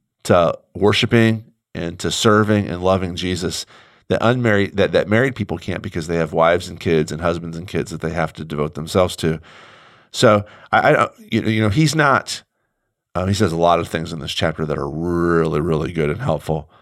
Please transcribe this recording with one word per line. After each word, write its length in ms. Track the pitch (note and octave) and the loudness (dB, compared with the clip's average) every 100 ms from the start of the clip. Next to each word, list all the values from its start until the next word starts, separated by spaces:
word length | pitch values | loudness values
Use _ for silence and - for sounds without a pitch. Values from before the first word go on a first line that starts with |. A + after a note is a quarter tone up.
| _ _ | _ _
to 300 | - F2+ E2 - _ - | 2 4 4 0 _ 0
worshiping 680 | G2+ G2+ A#2 A#2+ A2+ A2 A2+ _ _ | 2 2 2 4 4 0 -6 _ _
and 240 | E2+ E2+ F#2 | -10 -8 -6
to 120 | E2+ | -6
serving 560 | - A2+ G#2+ G#2+ G#2 G2 | 0 4 4 4 2 0
and 160 | F2 | -2
loving 320 | F#2 F#2+ F#2 F2+ | 2 2 0 -6
Jesus 500 | F2+ F2 E2+ - - - - _ - | -4 -4 -4 -6 -12 -18 -20 _ -4
that 100 | - | 0
unmarried, 540 | A#2 B2+ A#2 G2+ G2 G2 | 2 2 2 2 2 0
that, 160 | E2+ | 2
that 160 | E2+ F#2 | 2 2
married 260 | A2 C3+ | 0 0
people 240 | B2 F#2 E2+ | -2 -6 -6
can't 240 | - F2 | -6 -8
because 260 | G2 F2+ D#2 | -8 -8 -4
they 100 | E2+ | -2
have 160 | D#2 | -2
wives 340 | D#2+ E2 F2+ F2 | 2 2 2 -2
and 100 | E2+ | -6
kids 320 | F#2+ D#2+ D#2+ | 0 0 0
and 120 | D#2 | -4
husbands 340 | F2 E2+ E2+ E2 | -4 -4 -6 -12
and 140 | F#2+ | -8
kids 200 | E2 - | -6 -6
that 100 | D#2+ | -6
they 100 | E2 | -6
have 220 | E2 D#2+ | -4 -6
to 100 | - | -8
devote 300 | D#2+ D2 D2+ | -10 -6 -6
themselves 420 | D2 D#2+ G2 F2+ - | -6 -2 0 0 0
to." 240 | E2 D#2+ - - - - - _ _ | -4 -4 -8 -20 -20 -20 -20 _ _
So 320 | - A#2 G#2 G2+ - - | 2 4 4 0 -14 -2
I, 200 | G#2+ C#3+ | 2 4
I, 160 | D#3 - - G#3+ | 2 0 -4 -4
you, 100 | A2+ | -2
you 180 | G#2+ A2 | 0 0
know, 80 | G#2+ | 2
he's 260 | A2+ D#3 D#3 | 2 2 2
not, 480 | C#3+ A#2+ - - _ _ _ _ _ _ _ F2 | 2 2 0 -12 _ _ _ _ _ _ _ -4
um, 120 | F#2 | -2
he 60 | |
says 180 | G2 F#2+ | 0 0
a 60 | E2 | 2
lot 220 | E2+ E2+ | 4 4
of 80 | E2 | 0
things 240 | E2 E2 | -6 -6
in 80 | E2 | -10
this 140 | D#2 | -8
chapter 320 | - E2+ D#2 D#2 | -4 -2 -2 -4
that 120 | C#2 | -4
are 120 | C#2 | -4
really, 720 | D#2 E2+ E2+ E2+ E2 D#2+ D2+ | -4 -2 0 2 2 2 0
really 320 | E2 D#2 - | 0 -2 -2
good 160 | E2 D2 | -2 -2
and 120 | C#2+ | -2
helpful 480 | D#2 D2+ - D#2 D2 _ | -2 -4 -2 -6 -8 _